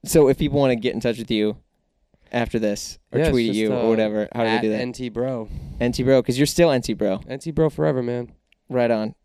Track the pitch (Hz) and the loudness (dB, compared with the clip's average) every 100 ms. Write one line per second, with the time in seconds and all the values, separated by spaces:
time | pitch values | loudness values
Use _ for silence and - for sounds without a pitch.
0 | - 165 139 - 143 139 135 120 117 - | 4 6 6 4 0 2 2 2 -2 -2
1 | 120 113 113 110 107 107 _ _ _ _ | -4 -4 -2 0 0 -2 _ _ _ _
2 | _ _ _ 120 117 117 107 104 - - | _ _ _ -4 -2 0 0 -2 -8 -16
3 | _ 120 160 131 113 104 110 123 113 110 | _ 0 2 2 2 0 0 0 2 2
4 | 107 107 104 117 113 117 110 107 123 120 | 2 -2 -4 -2 0 0 0 -2 -4 -6
5 | 127 110 131 123 107 - - - 123 123 | -8 -4 -4 -6 -8 -12 -12 -4 -2 0
6 | 127 135 123 123 147 - 170 131 120 104 | 4 4 4 0 0 4 4 2 -2 -2
7 | 104 95 - 135 165 151 156 151 156 131 | -2 -2 -6 -10 -6 0 0 2 0 0
8 | 120 120 120 - _ _ _ 127 120 113 | -2 -4 -8 -14 _ _ _ 0 2 2
9 | 107 - | -2 -8